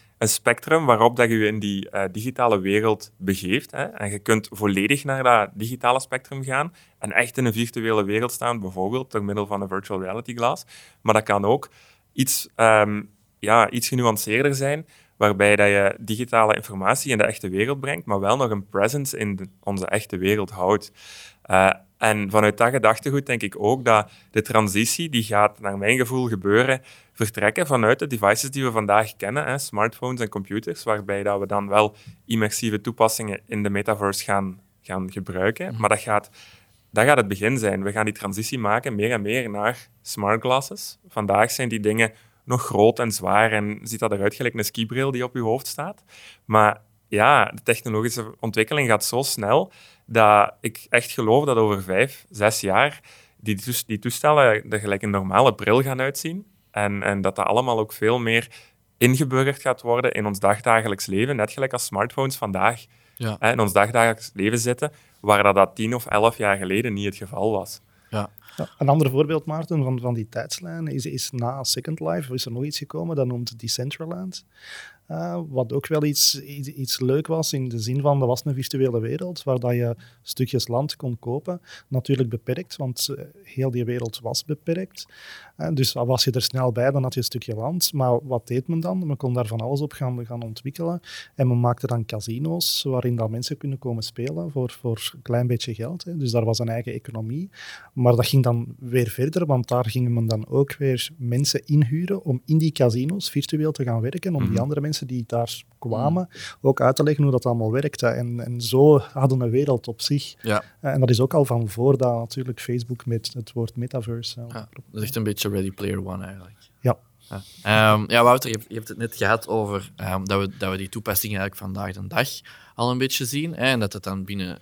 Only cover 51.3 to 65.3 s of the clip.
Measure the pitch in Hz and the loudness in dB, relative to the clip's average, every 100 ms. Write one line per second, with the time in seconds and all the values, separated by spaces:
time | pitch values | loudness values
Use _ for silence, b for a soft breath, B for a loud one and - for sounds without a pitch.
51.3 | 131 147 117 107 98 95 95 135 - - | 4 4 2 2 0 0 0 0 -4 -14
52.3 | 107 107 - 98 101 147 - b b b | 0 2 2 2 4 2 0 b b b
53.3 | b 110 98 120 120 - 107 123 - 147 | b -6 -6 -4 -6 -6 -6 -6 0 4
54.3 | 151 127 107 - 107 101 98 107 101 95 | 6 6 4 0 -4 -2 -2 0 -2 2
55.3 | 98 131 101 101 120 135 131 135 139 160 | 4 6 4 4 4 2 -2 -4 -4 -8
56.3 | 185 - _ _ 104 104 101 - 98 95 | -8 -12 _ _ -4 -2 -2 -2 0 0
57.3 | 98 - 110 127 113 104 - 107 123 113 | 0 0 2 2 0 -2 -2 0 0 0
58.3 | 113 - B B B _ - 120 131 139 | 0 -2 B B B _ 2 4 4 0
59.3 | 131 135 139 131 123 120 120 127 - 104 | 0 0 -2 -2 -2 0 0 0 -2 -4
60.3 | 98 98 107 120 113 110 98 - 95 127 | 0 2 2 4 2 2 -4 -2 0 0
61.3 | 127 107 - 131 123 - 101 113 - 135 | 0 -2 -2 -4 -4 -4 -2 -2 -2 -4
62.3 | - 104 92 104 120 - b b b 113 | -4 -4 0 0 0 -8 b b b -6
63.3 | 104 110 123 104 90 107 117 117 107 - | 0 0 2 2 4 4 4 2 2 -6
64.3 | 98 101 117 120 120 151 - b b 101 | -4 0 0 -2 -2 -4 -8 b b 2